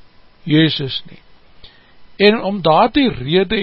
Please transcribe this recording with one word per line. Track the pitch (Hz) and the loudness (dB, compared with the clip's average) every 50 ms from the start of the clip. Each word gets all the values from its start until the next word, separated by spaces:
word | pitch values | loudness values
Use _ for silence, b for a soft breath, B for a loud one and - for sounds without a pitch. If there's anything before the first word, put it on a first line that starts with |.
| - - _ - - _ _ _ - 160 | -20 -20 _ -20 -20 _ _ _ -4 0
Jesus | 151 156 160 147 - - 139 127 - - - - | 2 2 2 2 0 -4 -8 -10 -10 -12 -14 -16
nie. | - - - - - - - - - b b b b b b b b b b - - | -20 -20 -20 -20 -20 -20 -20 -20 -20 b b b b b b b b b b -18 -4
En | - 196 208 220 - | 2 2 2 2 2
om | - 190 202 196 | -2 -6 -6 -2
daardie | 156 160 156 175 226 240 - 294 269 214 | 0 2 4 4 2 2 2 0 0 0
rede | - 120 127 143 170 185 196 180 220 202 | -2 -4 -4 -2 0 0 0 0 -2 -4